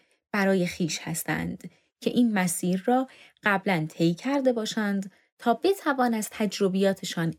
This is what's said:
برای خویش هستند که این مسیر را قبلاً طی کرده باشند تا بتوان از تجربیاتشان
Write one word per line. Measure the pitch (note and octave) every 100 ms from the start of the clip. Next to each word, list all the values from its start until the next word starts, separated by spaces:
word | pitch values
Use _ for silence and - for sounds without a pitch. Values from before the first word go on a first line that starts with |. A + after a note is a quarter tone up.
| _ _ -
برای | G#3 G3 F#3+ F3
خویش | - E3+ -
هستند | - E3 - D#3 E3+ F#3 F3+ _ _ -
که | -
این | - A#3+
مسیر | G3+ F3+ - F3+ F#3+ B3
را | B3+ C4 - - _
قبلاً | G#3 G3 G3+ F3 D#3
طی | - E3+
کرده | E3+ B3+ C#4+ C4
باشند | A#3 A3 - G#3 G3 G3 _ _ _
تا | A#3+
بتوان | A3+ F4+ G4 - C4+ B3
از | A3 G#3
تجربیاتشان | - G#3 - G3 F#3+ G3 G3 - - E3